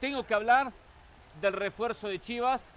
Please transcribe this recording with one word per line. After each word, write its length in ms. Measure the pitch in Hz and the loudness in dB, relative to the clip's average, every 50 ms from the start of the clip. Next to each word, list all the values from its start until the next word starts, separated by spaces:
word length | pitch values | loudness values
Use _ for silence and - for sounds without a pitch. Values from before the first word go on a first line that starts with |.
Tengo 260 | 247 269 277 262 226 | -4 -4 -2 -2 -2
que 60 | - 220 | 0 0
hablar 380 | 208 214 226 240 262 277 254 - - - - - - - - - - - - - 156 | 0 4 6 4 4 4 2 -4 -14 -20 -20 -20 -20 -20 -20 -20 -20 -20 -20 -10 -2
del 120 | 156 202 180 | -2 0 0
refuerzo 560 | 190 196 196 - - 220 240 226 - - 208 | 0 -4 -4 -4 -2 -4 -4 -4 -4 -6 -8
de 100 | 196 175 | -8 -8
Chivas. 480 | - - 240 240 240 254 269 240 - - - | -8 -8 -6 -2 0 0 0 0 -4 -10 -20